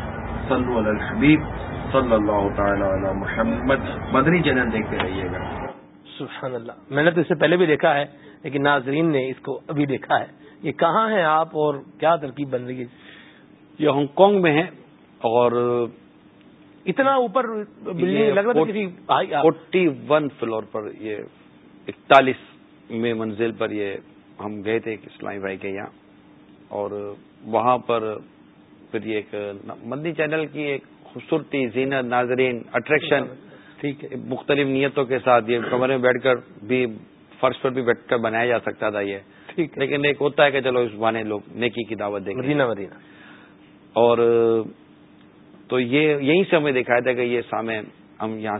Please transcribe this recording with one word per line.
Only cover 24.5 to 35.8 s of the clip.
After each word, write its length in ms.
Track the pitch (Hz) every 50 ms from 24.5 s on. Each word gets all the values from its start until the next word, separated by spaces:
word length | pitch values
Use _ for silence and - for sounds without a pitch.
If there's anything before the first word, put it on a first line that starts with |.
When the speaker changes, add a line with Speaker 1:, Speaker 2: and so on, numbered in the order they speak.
| 107 104 95
Speaker 1:
گئے 140 | 107 113 113
تھے 120 | 104 117
ایک 80 | 110 98 -
اسلامی 360 | - - - - 101 98 101
بھائی 180 | 95 98 95 95
کے 120 | 98 98
یہاں، 180 | 95 98 107 - - - _ - - - - - - - - - - - - -
اور 480 | 107 104 104 101 104 104 101 101 101 - - - _ - -
وہاں 320 | 110 110 110 110 123 127 120
پر 380 | - - 120 117 110 110 107 104 139 - _ - - - - - - - - - - -
پھر 140 | - 113 101
یہ 100 | 110 110
ایک 200 | 107 101 - - 104 104 101 101 101 101 104 - - -
مدنی 300 | 113 127 139 151 170 160
چینل 320 | 151 160 151 151 156 156
کی 160 | 143 139 147
ایک 220 | 151 147 139 131 - - - - -
خوبصورتی، 640 | - - 127 - - 165 160 143 - - 139 131 120
زینت، 380 | 104 123 131 135 139 135 127
ناظرین، 560 | 120 120 123 123 120 127 123 131 127 123 117 110 - -
اٹریکشن، 500 | 123 113 - 147 151 - - 147 139 131 - - - - - - - - - - -
Speaker 2:
ٹھیک 240 | - 143 139 143 -
ہے، 60 | - - 123 117 113
Speaker 1:
مختلف 400 | 131 - - - 147 139 143 135
نیتوں 380 | 135 135 135 139 127 143 139
کے 140 | 120 131 123
ساتھ 300 | 110 131 123 120 110 110
یہ 100 | 120 120 110 -
کمرے 260 | 120 123